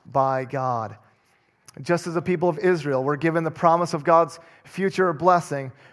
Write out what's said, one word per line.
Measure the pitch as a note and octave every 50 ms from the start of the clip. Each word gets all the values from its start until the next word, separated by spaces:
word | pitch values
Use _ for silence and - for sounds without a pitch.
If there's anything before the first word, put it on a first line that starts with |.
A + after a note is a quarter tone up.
| _
by | - A#2+ C#3 C3+ C3+ C3+ C3 C3
God. | A#2+ C3 C#3 C3 B2+ B2 A#2 A2+ G#2 G#2+ - _ _ _ _ _ _ _ _ _ _ _ _ _ - - -
Just | C3+ - F3 E3 - F3+
as | E3
the | E3+ E3+
people | F#3 F3+ E3 E3+ F3
of | E3 D#3
Israel | - F#3 F#3 E3 C#3+ D3 C3 C3 C3
were | C#3 D3 C#3+
given | C#3+ E3 D#3+ E3+ E3
the | D#3
promise | D#3 - - E3+ E3 E3+ F3 E3 -
of | D#3+ C#3+
God's | F3 E3 E3 E3+ D#3 - - - - - _ _
future | - - - F#3+ F#3+ - - F#3+ F3+ E3
blessing, | C3+ E3 F#3 F3+ F3 D#3 - D3 C#3 C3+ C3 - _ _ -